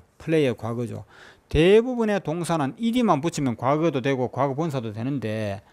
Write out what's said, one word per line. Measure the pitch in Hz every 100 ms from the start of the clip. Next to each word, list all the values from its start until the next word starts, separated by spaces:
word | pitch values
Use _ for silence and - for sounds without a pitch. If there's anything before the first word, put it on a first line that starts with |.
| - _
play의 | 160 160 135 110
과거죠. | 110 117 117 107 - - - - _
대부분의 | 147 175 214 254 240 214 202
동사는 | - 175 165 165 135 -
이디만 | 233 247 220 147
붙이면 | 160 151 135 110
과거도 | 123 151 165 143
되고 | 139 131 117
과거 | 120 139
분사도 | 135 165 135 113
되는데 | 110 127 143 110 110 104 98 -